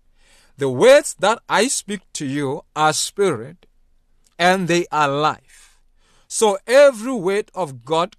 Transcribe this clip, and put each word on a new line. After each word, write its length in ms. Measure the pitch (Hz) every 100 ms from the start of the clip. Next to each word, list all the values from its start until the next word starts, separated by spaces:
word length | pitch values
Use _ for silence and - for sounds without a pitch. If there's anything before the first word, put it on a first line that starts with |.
| _ _ _ _ _ -
"The 120 | 139
words 460 | 127 220 285 311 -
that 200 | 190 220 -
I 180 | 165 247
speak 340 | - - 202 _
to 120 | - 143
you 380 | 139 139 147 - 147
are 180 | 156
spirit 720 | 151 - - 196 120 127 175 _ _ _ _ _ _ _ -
and 300 | 175 190 170
they 180 | 175 175
are 180 | 151 143
life." 720 | 143 151 127 _ - - _ _ _ _ _ _
So 320 | - 220 196 -
every 460 | 262 285 226 233
word 380 | 254 175 202 208
of 300 | 180 165 127
God 320 | 117 160 190